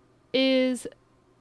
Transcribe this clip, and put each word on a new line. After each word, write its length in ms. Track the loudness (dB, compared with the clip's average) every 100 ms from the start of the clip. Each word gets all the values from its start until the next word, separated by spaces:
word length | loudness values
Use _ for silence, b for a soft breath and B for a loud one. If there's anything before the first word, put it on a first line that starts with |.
| _ _ _
is 520 | 0 2 2 0 -2 -8 -18 _ _ _ _